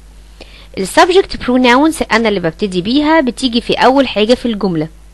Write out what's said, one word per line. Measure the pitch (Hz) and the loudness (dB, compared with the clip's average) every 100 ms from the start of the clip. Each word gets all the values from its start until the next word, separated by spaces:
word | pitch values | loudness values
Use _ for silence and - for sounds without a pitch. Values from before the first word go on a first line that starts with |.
| - - - - - - - - | -20 -20 -20 -20 -20 -20 -16 -10
السبجكت | 190 - 349 370 - - | -2 2 4 4 0 -6
بروناونز | - 254 254 247 320 - 233 | -2 2 4 4 2 0 -2
أنا | 220 226 | 0 0
اللي | 196 | -2
ببتدي | 170 - 208 180 | -4 -4 -4 -4
بيها، | 180 269 294 320 | -2 -2 2 2
بتيجي | 254 - 254 233 | 0 -4 -4 -4
في | - | -2
أول | 208 226 269 262 | 0 2 2 0
حاجة | 202 214 | -2 0
في | 247 240 | 0 0
الجملة، | 202 196 165 160 - - | -4 -4 -4 -6 -12 -20